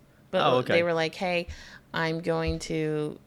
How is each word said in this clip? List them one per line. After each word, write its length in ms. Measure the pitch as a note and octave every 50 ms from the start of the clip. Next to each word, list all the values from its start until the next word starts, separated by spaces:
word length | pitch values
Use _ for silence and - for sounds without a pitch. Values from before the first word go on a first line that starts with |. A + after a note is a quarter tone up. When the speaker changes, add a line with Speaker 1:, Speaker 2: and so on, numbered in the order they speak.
| - _ _ _ - -
Speaker 1:
But 80 | - F#3
Speaker 2:
Oh, 100 | E3 D3
Speaker 1:
l-, 40 | B2+ B2+
Speaker 2:
okay. 140 | B2 - F#3
Speaker 1:
they 80 | E3+ E3+
were 100 | F3 E3
like, 200 | E3 D#3+ D#3+ -
"Hey, 320 | - G3 F3+ F3 F3 F3 - - - - - - - - - -
I'm 280 | E3+ E3 D#3+ D#3+ E3
going 380 | E3+ E3+ E3 E3 D#3+ D#3+ E3 D#3+
to, 600 | - - E3 D#3+ D#3 D#3 D3+ D3+ D3+ D3+ - - -